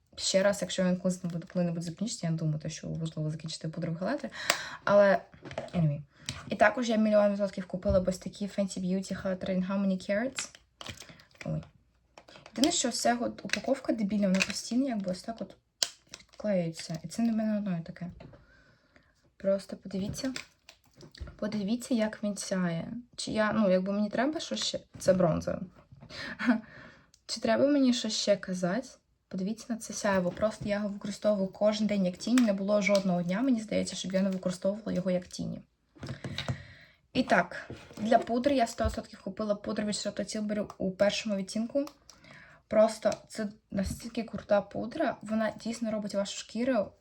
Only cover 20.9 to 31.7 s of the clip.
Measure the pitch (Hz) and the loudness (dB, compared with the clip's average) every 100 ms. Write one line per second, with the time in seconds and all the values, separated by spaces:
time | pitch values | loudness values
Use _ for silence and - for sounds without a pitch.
20.9 | - - - - - 208 214 196 240 - | -20 -18 -14 -14 -8 -4 -2 -2 -2 0
21.9 | 233 214 - 208 202 - 190 175 165 - | 0 0 -2 -4 -4 -4 0 0 -2 -6
22.9 | - - - - 214 214 214 196 185 190 | -10 -12 -10 -4 0 2 4 4 4 2
23.9 | 202 208 - 277 320 - 220 - - - | 0 0 0 0 0 -4 -4 -4 -6 -8
24.9 | - 190 180 165 - - - - - - | -2 4 4 4 2 -2 -4 -8 -16 -20
25.9 | - - - - - 220 220 - - - | -20 -16 -12 -10 -2 2 2 0 -18 -20
26.9 | - _ - - - 226 226 277 285 254 | -20 _ -18 -12 -2 2 4 6 6 6
27.9 | 240 220 - - 196 190 185 175 220 269 | 4 0 0 2 2 0 -2 0 0 -4
28.9 | - _ _ - 185 190 220 - 220 - | -14 _ _ -10 -6 -4 -4 -6 -8 -8
29.9 | 202 208 190 175 - 214 - 208 202 208 | -4 0 2 0 0 -2 0 -2 -2 -2
30.9 | 202 208 - 214 202 190 - 208 | -4 -8 0 2 2 0 2 2